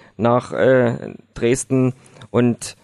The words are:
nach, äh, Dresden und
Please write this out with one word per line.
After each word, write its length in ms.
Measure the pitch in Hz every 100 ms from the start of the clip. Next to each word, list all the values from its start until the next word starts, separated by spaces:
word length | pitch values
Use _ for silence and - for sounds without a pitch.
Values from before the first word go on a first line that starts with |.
| - -
nach, 380 | 117 123 -
äh, 600 | 65 117 131 120 131 50 - _
Dresden 580 | - 117 127 - 131 127 - - - -
und 460 | 113 120 113 - -